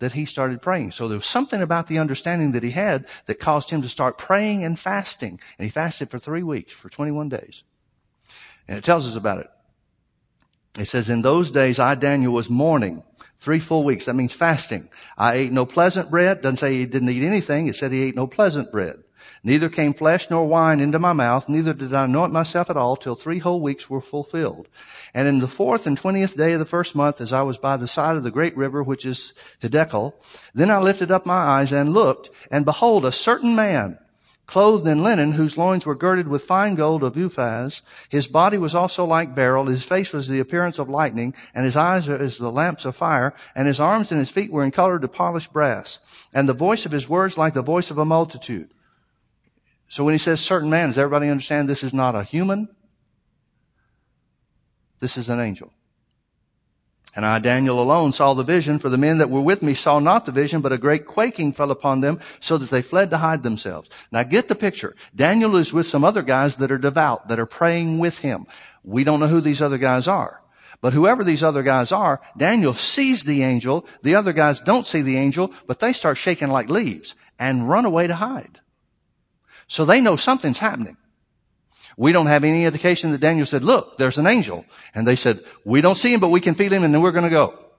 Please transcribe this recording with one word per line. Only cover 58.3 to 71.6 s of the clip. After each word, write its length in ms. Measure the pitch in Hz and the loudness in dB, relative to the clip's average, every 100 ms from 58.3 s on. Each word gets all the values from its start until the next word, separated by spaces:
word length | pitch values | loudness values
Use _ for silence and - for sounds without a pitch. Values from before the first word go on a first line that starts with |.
the 80 | 135 | 2
vision, 380 | 131 175 147 147 | 0 0 0 -2
for 80 | 143 | 0
the 100 | 127 | 2
men 200 | 147 160 | 2 2
that 120 | 147 | 2
were 100 | 131 | 2
with 220 | 143 196 | 2 2
me 120 | 156 | 0
saw 260 | 135 - 147 | 0 2 2
not 260 | 147 214 185 | 4 2 0
the 60 | |
vision, 280 | 131 147 160 | -2 0 0
but 120 | 139 | -2
a 40 | 127 | 0
great 300 | 135 151 147 | 0 0 -2
quaking 460 | - 233 220 151 | -2 -2 0 -4
fell 180 | 139 143 | -2 -4
upon 300 | 135 143 131 | -2 0 0
them, 180 | 135 165 - - | 0 -2 -10 -14
so 180 | - 160 | -4 -2
that 100 | 127 | 0
they 140 | 131 | -2
fled 280 | 123 180 196 | 0 0 0
to 80 | 160 | 0
hide 260 | 160 160 | 0 -2
themselves." 440 | 123 107 101 82 - - - | -2 -4 -6 -10 -14 -20 -6
Now 140 | 113 | -2
get 240 | 123 185 - | 2 0 0
the 80 | 208 | -2
picture. 400 | 208 - 101 - - | -2 -4 -12 -12 -20
Daniel 400 | 98 147 220 220 | 0 2 4 4
is 180 | 190 156 | 2 2
with 140 | 165 165 | 0 0
some 180 | 143 | 2
other 180 | 156 214 | 2 2
guys 340 | 131 131 143 135 | 0 2 2 0
that 160 | 135 | -2
are 60 | 135 | 0
devout, 500 | 139 139 151 117 - | 0 2 0 0 -4
that 100 | 113 | -4
are 80 | 117 | -4
praying 540 | - 170 170 165 160 | 0 0 2 -2 0
with 180 | 170 - | -2 -2
him. 280 | 143 117 - - - _ | -6 -6 -8 -20 -20 _
We 220 | 95 110 | -6 -2
don't 160 | 139 151 | 2 2
know 80 | 151 | 2
who 120 | 165 | 2
these 220 | 151 139 | 2 0
other 160 | 147 135 | 0 0
guys 300 | 131 127 131 | 0 0 0
are. 340 | 190 117 - _ _ - - | -2 -4 -10 _ _ -20 -4
But 140 | 123 | 0
whoever 280 | 135 185 254 | 4 4 4
these 220 | 185 151 | 2 2
other 180 | 160 143 | 2 2